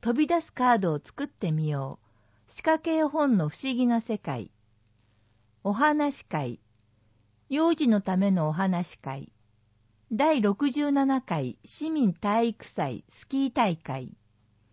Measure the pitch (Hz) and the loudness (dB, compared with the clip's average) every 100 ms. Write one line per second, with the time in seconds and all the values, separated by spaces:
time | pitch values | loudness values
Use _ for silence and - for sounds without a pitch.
0 | 226 240 302 339 - - 247 233 185 147 | -2 0 2 0 -2 0 2 4 2 -2
1 | - - 285 - 180 156 156 143 135 - | -6 -10 -10 -6 -2 -2 -2 -4 -6 -10
2 | _ _ _ _ _ - - 320 330 320 | _ _ _ _ _ -6 0 0 2 0
3 | 302 311 294 214 151 - 269 247 247 233 | 0 0 2 2 0 -4 -4 0 2 0
4 | - 214 - 131 98 _ _ _ _ _ | -2 -6 -6 -8 -8 _ _ _ _ _
5 | _ _ _ _ _ _ 196 208 302 302 | _ _ _ _ _ _ -4 2 2 2
6 | 294 277 - 156 131 117 _ _ _ _ | 0 -4 -6 -4 -4 -8 _ _ _ _
7 | _ _ _ _ - 277 330 330 277 214 | _ _ _ _ -6 0 2 2 2 2
8 | 196 185 202 185 156 151 190 175 175 - | 2 0 2 2 0 0 0 -2 -4 -8
9 | - 135 - _ _ _ _ _ _ _ | -12 -12 -12 _ _ _ _ _ _ _
10 | - 214 302 302 208 196 285 285 294 277 | -8 0 2 4 2 2 0 0 0 2
11 | 269 269 - 165 127 - - - 302 311 | 2 0 -2 -4 -4 -8 -14 -8 -4 0
12 | 226 165 202 214 233 214 - - 147 117 | 0 0 0 2 0 -2 -10 -6 -6 -6
13 | - - - 269 269 269 214 165 - 135 | -14 -20 -6 -2 -2 0 0 0 -6 -10
14 | 131 - _ _ _ _ _ | -10 -16 _ _ _ _ _